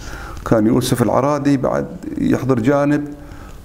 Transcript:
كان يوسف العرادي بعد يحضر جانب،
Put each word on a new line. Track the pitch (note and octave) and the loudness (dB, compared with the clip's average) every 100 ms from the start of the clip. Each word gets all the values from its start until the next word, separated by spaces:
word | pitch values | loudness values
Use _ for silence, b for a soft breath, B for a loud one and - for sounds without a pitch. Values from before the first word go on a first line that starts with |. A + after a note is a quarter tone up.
| B B B B - | B B B B 0
كان | A#2 G#2+ | 2 4
يوسف | C3 B2+ A#2+ | 2 2 2
العرادي | G#2+ A#2 C#3 D3 C#3 C#3 | 2 2 2 0 2 2
بعد | C3 - - - - - | 0 -2 -4 -8 -8 -2
يحضر | - - B2 B2 | 0 2 2 2
جانب، | A2+ C#3+ C#3+ D3 D3 B B B B B | 4 4 4 0 -2 B B B B B